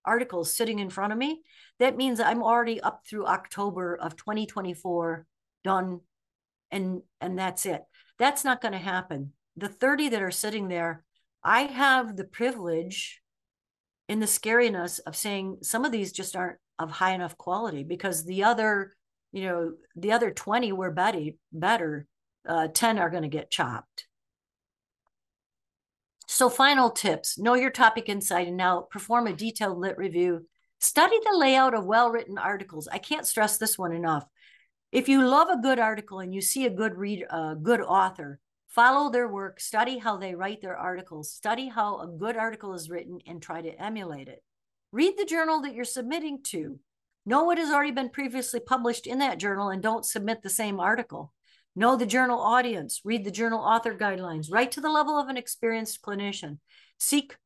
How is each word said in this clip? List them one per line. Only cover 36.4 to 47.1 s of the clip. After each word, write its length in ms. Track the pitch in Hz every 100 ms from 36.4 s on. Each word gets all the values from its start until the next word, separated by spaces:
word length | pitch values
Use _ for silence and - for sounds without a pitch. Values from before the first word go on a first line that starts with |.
see 240 | 190 269 254
a 40 |
good 260 | 185 220 180
read, 300 | 202 202 -
uh, 240 | 165 156
good 280 | 156 160 233
author, 580 | - 190 185 185 143 143 _ _ _
follow 440 | - 240 269 294
their 180 | 240 240
work, 320 | 196 196 -
study 380 | - 214 233 254
how 180 | 220 196
they 180 | 190
write 280 | 175 196 214
their 140 | 196 175
articles, 540 | 180 180 180 156 151
study 380 | - 214 233 262
how 320 | 226 208 196
a 80 | 175
good 280 | 165 208 226
article 360 | 226 220 202
is 180 | 180 156
written, 300 | 170 170 175 -
and 140 | 170
try 200 | - 170
to 200 | 165 -
emulate 480 | 202 220 180 147 135
it. 140 | - _ _ _ _ _
Read 240 | 214 359 392
the 80 |
journal 380 | 349 330 320 311
that 120 | 277
you're 120 | 233 240
submitting 560 | 262 240 330 311 277
to. 340 | - 175 156 - _ _ _